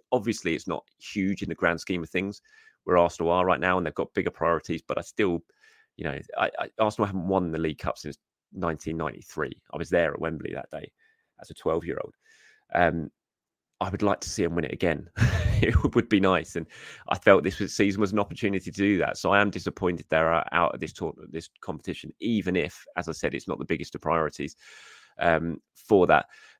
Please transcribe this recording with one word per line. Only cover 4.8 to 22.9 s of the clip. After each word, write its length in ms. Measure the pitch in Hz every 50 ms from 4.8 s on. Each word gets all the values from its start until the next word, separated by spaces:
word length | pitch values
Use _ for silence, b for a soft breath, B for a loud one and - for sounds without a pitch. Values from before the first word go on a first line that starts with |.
But 160 | - - -
I 40 | -
still, 380 | 82 - - - 107 92 85 85 - _ b b b b b b b b b
you 80 | - 85
know, 140 | 78 67 71 - - -
I, 140 | - - - - -
I, 100 | - - _ -
Arsenal 260 | 110 107 104 - 107
haven't 220 | 101 95 95 85
won 240 | 92 95 95 92 82
the 60 | 80
League 220 | 80 82 80 76 -
Cup 180 | - - -
since 200 | - - 76 71 _ _ _ _ _ _ _ -
nineteen 420 | 95 90 85 80 76 - 82 80
ninety-three. 640 | 80 80 73 55 - - - - 78 76 64 - _ _ - -
I 40 |
was 120 | 78 85 82
there 240 | 90 87 85 76 -
at 80 | -
Wembley 320 | 80 80 80 73 - - -
that 160 | 67 - -
day 180 | - 76 78 - _ _ _ _ _ _ _ _ _ -
as 80 | - -
a 40 | -
twelve-year-old. 640 | - - 80 80 82 80 82 69 - - - - _ b b b b b b b b b b -
Um, 360 | - 87 82 78 82 76 - _ _ _ _ _ _ _ _ _ _ _ _ _ -
I 80 | 95 92
would 140 | 90 - 104
like 180 | 101 98 -
to 80 | - -
see 140 | - - 92
them 120 | 82 82
win 80 | 87 80
it 100 | - -
again. 360 | - - 85 78 71 - - -
<laughs> 240 | - - - - - - - - -
It 340 | - - 117 - - 143 -
would 140 | 120 - -
be 100 | 107 98
nice. 380 | 95 95 92 82 82 - -
And 100 | 85 82 - B B B B B B B
I 100 | B -
felt 280 | 92 - 107 98 90 69
this 120 | 92 -
was, 160 | - 104 - -
season 280 | - 104 101 95 101
was 100 | 107 92
an 80 | 101 107
opportunity 500 | 101 - - - - 101 98 92 - -
to 80 | -
do 200 | - 101 101 101
that. 200 | 87 73 - -
So 140 | - - 90
I 80 | 98 101
am 100 | 101 101
disappointed 560 | - 90 - 90 - - 98 90 87 82 - -
they're 340 | - 80 80 80 82 80 - - -
out 200 | 85 85 - -
of 80 | -
this 100 | - 80
tour-, 220 | - - 87 78 - - - -
this 200 | 76 82 - - _ -
competition, 500 | - - 80 76 - - 82 - - - - -
even 380 | - 113 117 104 85 90 90
if, 260 | 90 76 76 - - - -